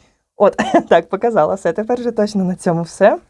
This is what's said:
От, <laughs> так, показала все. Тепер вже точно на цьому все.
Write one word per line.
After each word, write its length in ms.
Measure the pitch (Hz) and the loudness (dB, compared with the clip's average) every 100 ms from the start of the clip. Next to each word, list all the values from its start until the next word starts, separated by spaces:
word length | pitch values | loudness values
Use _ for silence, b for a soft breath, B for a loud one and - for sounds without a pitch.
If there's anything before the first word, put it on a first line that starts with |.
| b b _ - | b b _ 0
От, 200 | 202 - - | 0 0 0
<laughs> 160 | 339 - | 0 4
так, 200 | 233 - | 2 2
показала 460 | 220 233 208 156 190 | -4 -2 0 0 0
все. 180 | 175 | -4
Тепер 260 | 165 220 247 | -4 -4 -4
вже 120 | 240 | -2
точно 320 | 226 208 202 | -2 -2 -2
на 120 | 180 175 | -4 -4
цьому 260 | 185 165 | -2 -2
все. 380 | 170 - 202 339 | -4 2 2 2